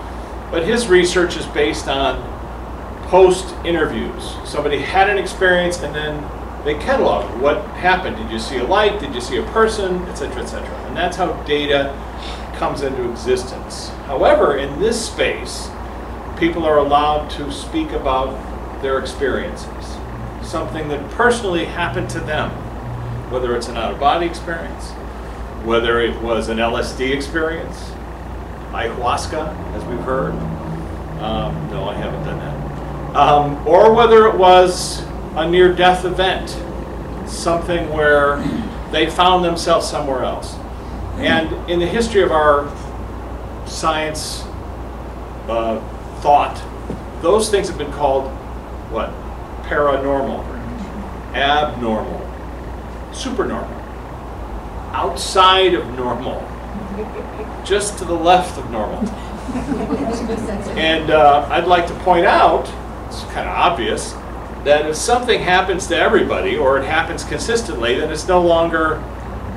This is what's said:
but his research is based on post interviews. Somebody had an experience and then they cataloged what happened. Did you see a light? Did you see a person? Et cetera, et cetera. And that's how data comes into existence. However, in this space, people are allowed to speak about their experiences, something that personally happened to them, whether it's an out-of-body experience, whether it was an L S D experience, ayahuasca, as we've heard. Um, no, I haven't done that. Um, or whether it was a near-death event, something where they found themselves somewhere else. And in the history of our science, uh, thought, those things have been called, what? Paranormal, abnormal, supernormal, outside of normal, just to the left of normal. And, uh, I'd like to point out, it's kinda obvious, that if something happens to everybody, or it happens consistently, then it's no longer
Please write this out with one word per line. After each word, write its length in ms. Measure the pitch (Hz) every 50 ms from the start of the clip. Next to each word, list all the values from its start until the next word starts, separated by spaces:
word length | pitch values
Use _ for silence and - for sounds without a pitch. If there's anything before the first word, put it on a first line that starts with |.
| - - - - - - - - - -
but 140 | - 170 165
his 240 | 202 233 226 - 175
research 480 | 180 180 175 - - 180 170 - -
is 100 | 160 -
based 400 | - - 156 147 156 156 - -
on 340 | 156 147 139 139 131 - - - - - - - - - - - - - - - - - - - -
post 440 | 185 185 190 180 180 - - - - - -
interviews. 720 | 165 170 160 151 127 113 110 117 117 - - - - - - -
Somebody 340 | - - 151 143 147 147 131
had 300 | 131 - - 185 196 208
an 100 | 202 196
experience 680 | - - - - 190 185 180 180 175 175 175 - -
and 100 | 147 151
then 340 | 151 151 151 147 147 151 - - - - - - - -
they 100 | 147 151
cataloged 640 | - - - 269 - 175 127 - - - - - 117
what 260 | 135 147 151 - - - -
happened. 400 | - - 180 185 180 - - -
Did 120 | - - -
you 120 | 110 113
see 160 | - - 135
a 80 | 120 120
light? 340 | - 185 208 214 202 - -
Did 160 | - - 117
you 60 | 123
see 160 | - - 135
a 60 | 110 107 - -
person? 500 | 220 220 220 - 208 196 185 180 180 175
Et 80 | 143 -
cetera, 260 | - 143 127 - 120 117
et 40 |
cetera. 300 | - - - - - - - - -
And 80 | 127
that's 200 | 160 175 175 175
how 160 | 185 180 160 - - -
data 520 | 143 147 147 147 143 143 139 139 139 - - - - - - - - - - - - -
comes 260 | - - 156 143 - 139
into 260 | 135 127 127 120 117
existence. 840 | 113 - - 127 127 127 120 - - - - - - - - - - - -
However, 500 | - 180 170 190 - 294 - 190 151 143
in 240 | 131 139 143 143 160
this 260 | 196 226 - - -
space, 640 | - - 156 135 110 - - - - - - - - - - - - - - - - - - - - -
people 280 | - 165 170 165 170 160
are 120 | 156 151 147
allowed 520 | 139 139 143 147 147 151 151 151 - -
to 220 | - - 143 139 139
speak 400 | - - - - 160 156 151 -
about 880 | 147 139 139 135 131 135 - - - - - - - - - - - 135
their 160 | 135 135 131
experiences, 1000 | - - - - 143 127 113 104 - - - - - - - - - - - - - - - - - - - - -
something 460 | - - 165 160 - - 156 151 147
that 200 | 147 139 - - -
personally 540 | - 233 247 233 - - 190 175 170 156
happened 440 | - 151 170 175 - - 175 - -
to 80 | - 165
them, 320 | - 151 151 143 123 - - - - - - - - - - - - - - - - -
whether 240 | 127 127 127 120 120
it's 140 | 120 - -
an 80 | 117
out-of-body 500 | 117 110 104 - - 139 143 160 170 175
experience, 640 | 170 170 - - 175 170 165 165 - 123 - - - - - - - - - - - - - - - - - 110
whether 380 | 113 117 117 117 117 117 117
it 200 | 117 110 - -
was 280 | 113 113 117 107 113 113
an 100 | 113 110
L 180 | 117 117 123
S 200 | 123 - - - -
D 140 | 131 131 139
experience, 800 | 139 139 - - 165 160 160 160 170 185 170 - - - - - - - - - - - - - - - - - - - - -
ayahuasca, 840 | 98 117 117 113 - 104 120 143 - - - 160 156 - - - - - - -
as 80 | 117 -
we've 160 | - 120 120
heard. 320 | - 131 131 135 139 - 165 160 - - - - - - - - - - - - - - - - -
Um, 480 | 110 113 - - - - - - -
no, 180 | - 98 95 101
I 60 | 104
haven't 300 | - - 95 - - -
done 160 | - - -
that. 760 | - - - - - - - - - - - - - - -
Um, 480 | 139 143 151 - - 143 143 143 - - -
or 260 | 165 190 214 220 220
whether 320 | 233 233 220 226 220 220
it 80 | 208 -
was 720 | 180 185 185 185 185 185 180 180 - - - - - - - - - - - -
a 100 | 156 160
near-death 600 | 165 175 185 180 175 175 170 180 180 180 - -
event, 500 | 175 180 180 185 190 170 - - - - - - - - - - - - - - - - - - -
something 640 | - - - 170 170 170 - 180 175 165 156 151 151
where 500 | 151 151 151 147 143 143 143 143 143 - - - - - - - - - -
they 200 | - 156 165 160
found 340 | - - 180 180 180 180 180
themselves 420 | 170 170 170 - 175 165 160 160
somewhere 380 | - 180 156 143 135 131 127 110
else. 300 | 101 92 - - - - - - - - - - - - - - - -
And 540 | - 139 160 160 160 160 156 - - - -
in 80 | 175 170
the 60 | 170
history 380 | 175 208 233 233 - 214 196 180
of 100 | - -
our 420 | 160 151 151 143 143 147 147 - - - - - - - - - - - - - - - - - - -
science, 800 | - - - 170 160 160 156 156 156 151 - - - - - - - - - - - - - - - - - - - - - - - - - -
uh, 320 | - 113 117 113 113 113 113 - - - - - - - - -
thought, 360 | 147 147 139 - - - - - - - - - - - - - - - -
those 300 | 160 170 202 220 214 -
things 180 | 202 196 - -
have 80 | -
been 160 | 147 147 - -
called, 380 | - 147 135 135 135 - - - - - - - - - - - - - -
what? 200 | 110 110 - - - - - - - - - - - - -
Paranormal, 800 | - 160 151 147 143 135 135 135 139 139 135 135 113 113 - - - 127 120 - - - - - - - - - - - - - - -
abnormal, 920 | 127 139 139 147 151 151 - 120 120 117 110 110 107 - - - - - - - - - - - - - - - - - - - - - - -
supernormal, 640 | - - 262 220 - 160 - - - - - - - - - - - - - - - - - - - - - - - - - - - - - -
outside 800 | 139 - - - - - - - 196 185 185 185 190 190 180 170
of 120 | 147 123 120 120 127
normal, 420 | 123 123 120 - 131 110 113 107 - - - - - - - 202 - - 202 202 214 - - - - - - - - - - - -
just 360 | - 190 208 196 - - -
to 80 | 185
the 80 | 165 170
left 420 | 160 160 170 185 180 175 - -
of 140 | 143 120 117
normal. 360 | 117 110 104 - - 185 214 - - - - - - - - - - 240 - 285 262 220 214 208 - - 277 226 233 233 - - 226 220 - - 196 202 - - - 156
And, 320 | 160 160 160 156 156 156
uh, 360 | 156 156 151 143 139 147 143 -
I'd 160 | 147 170 170
like 200 | 175 180 170 170 -
to 60 | -
point 280 | - - 185 175 170 185
out, 480 | 226 - 170 - - - 190 - - - - - - - - - -
it's 140 | - - - - -
kinda 160 | 139 - -
obvious, 640 | - 110 151 180 175 - 107 104 - - - - - - - - - - - - - - 120
that 200 | 139 147 151 151
if 120 | 156 151
something 440 | - - 233 240 247 247 247 202 165
happens 460 | 147 175 180 185 180 196 185 175 -
to 100 | - 165
everybody, 600 | 156 180 202 220 170 127 - 107 92 90 95 117
or 200 | 151 139 131 135
it 80 | 135 -
happens 380 | - 156 160 165 170 165 - -
consistently, 800 | - 151 143 - 220 233 226 226 - 151 123 117 120 127 143
then 100 | 156 151
it's 160 | 156 151 -
no 140 | 180 185 180
longer 600 | 175 170 165 165 170 170 165 165 160 156 156 156 - - - - - - - - - - -